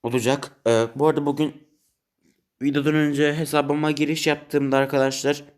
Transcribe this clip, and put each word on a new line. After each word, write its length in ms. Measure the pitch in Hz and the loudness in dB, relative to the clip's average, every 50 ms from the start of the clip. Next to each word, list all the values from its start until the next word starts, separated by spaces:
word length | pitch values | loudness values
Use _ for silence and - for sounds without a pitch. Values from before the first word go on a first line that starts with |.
| - | -4
Olacak. 480 | 120 120 127 110 120 135 139 - - - _ _ | -2 -2 0 0 0 0 -2 -4 -12 -18 _ _
Ee, 200 | 113 117 113 113 117 - | 2 2 2 2 0 -2
bu 120 | 135 147 | 0 0
arada 180 | 156 151 156 147 | 2 2 0 -2
bugün 420 | 143 143 143 156 151 151 - _ _ _ _ _ _ _ _ _ _ _ _ _ _ _ _ _ _ _ _ | -2 -2 -2 -2 -4 -4 -12 _ _ _ _ _ _ _ _ _ _ _ _ _ _ _ _ _ _ _ _
videodan 340 | 127 143 139 147 139 151 151 | -4 -2 -2 0 0 2 2
önce 380 | 151 151 147 143 139 151 147 147 | 2 2 0 0 0 0 0 0
hesabıma 580 | 156 160 143 147 151 143 139 147 151 151 151 | -2 -4 0 0 0 0 2 0 0 0 -2
giriş 360 | 151 143 151 147 160 156 - | 0 0 -2 -2 -2 -2 0
yaptığımda 500 | 160 147 147 - - - 147 139 135 135 | 0 0 -2 -4 -4 -2 -2 0 2 2
arkadaşlar 640 | 135 135 135 147 139 135 135 131 - - 139 143 143 - - _ | 2 2 2 2 0 0 0 -2 -2 -2 -2 -2 -2 -6 -20 _